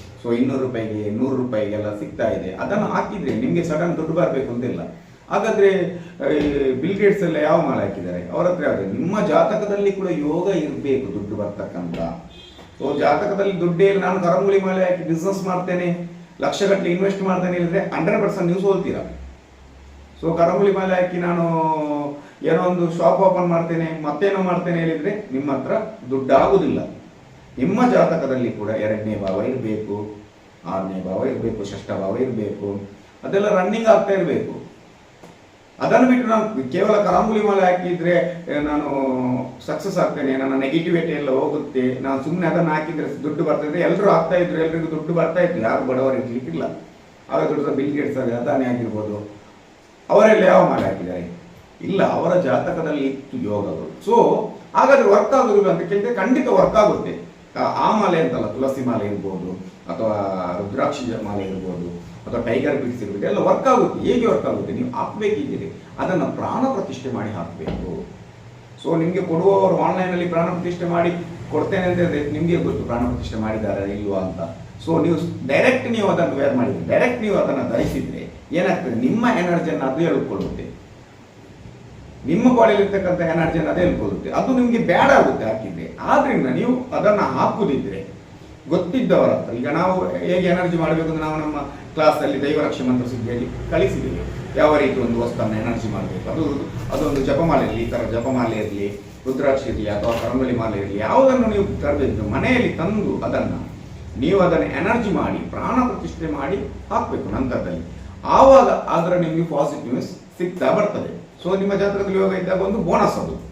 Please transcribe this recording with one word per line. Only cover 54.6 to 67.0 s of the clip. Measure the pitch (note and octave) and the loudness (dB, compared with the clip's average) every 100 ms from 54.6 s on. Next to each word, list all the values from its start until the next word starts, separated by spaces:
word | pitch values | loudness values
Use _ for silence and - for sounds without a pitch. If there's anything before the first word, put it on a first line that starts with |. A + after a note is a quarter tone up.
| - - | -2 4
ಹಾಗಾದ್ರೆ | C4 C4+ G#3 | 6 8 8
ವರ್ಕ್ | G#3 - | 6 6
ಆಗುದಿಲ್ಲ | C4+ A#3+ G3+ F3+ | 4 4 4 4
ಅಂತ | E3 F3 | 2 0
ಕೇಳಿದ್ರೆ | G3+ A3+ G3 | -2 0 0
ಖಂಡಿತ | G3 B3+ - | 2 2 4
ವರ್ಕ್ | F#3+ F#3 A3 | 4 6 6
ಆಗುತ್ತೆ. | G#3 - - - - - - B2 | 4 2 -2 -8 -12 -18 -12 -4
ಆ, | |
ಆ | - - D3+ G#3+ | -2 0 2 2
ಮಾಲೆ | G3 E3 | 2 2
ಅಂತಲ್ಲ, | D#3 - G#2 | 2 0 -4
ತುಳಸಿ | B2+ C3+ C3+ B2 | -2 -2 -2 -2
ಮಾಲೆ | A2 G2+ | -2 -2
ಇರ್ಬೋದು, | G2 F#2+ F#2 F2+ F#2 - - - | -4 -6 -6 -8 -10 -12 -16 -10
ಅಥವಾ | - A2+ G#2 F#2+ F#2+ F2+ F2+ | -4 -2 -2 -2 -4 -4 -6
ರುದ್ರಾಕ್ಷಿ | G2+ G2+ - D3 A#2+ | -6 -2 -2 -2 -6
ಜ-, | A2 | -6
ಮಾಲೆ | G#2 G2+ | -6 -6
ಇರ್ಬೋದು, | F#2+ F#2+ F2+ E2+ F2 E2+ - - G#2+ | -6 -6 -8 -8 -8 -10 -14 -16 -8
ಅಥವಾ | A#2+ A#2+ | -6 -2
ಟೈಗರ್ | A#2+ D3 - | 0 0 -2
ಬೀಡ್ಸ್ | - - | -4 -6
ಇರ್ಬೋದು, | G#2 G2 F#3 | -8 -4 -2
ಎಲ್ಲ | - | 0
ವರ್ಕ್ | - - C4 | 2 4 4
ಆಗುತ್ತೆ. | B3 F3 - | 4 4 0
ಹೇಗೆ | - A#3+ A3+ | 0 2 2
ವರ್ಕ್ | - - | 2 0
ಆಗುತ್ತೆ? | G#2 - | -2 -4
ನೀವು | - - | -4 -4
ಹಾಕ್ಬೇಕಿದ್ದೀರಿ, | - - - G#3 G#3+ - C#3 - - - - | -4 -6 -4 -2 -2 -2 -6 -8 -12 -14 -6
ಅದನ್ನ | - F3+ | -2 0
ಪ್ರಾಣ | B2+ - A2 - C4 | 0 -4 -4 0 0
ಪ್ರತಿಷ್ಠೆ | G3 - B2+ | 0 -4 -8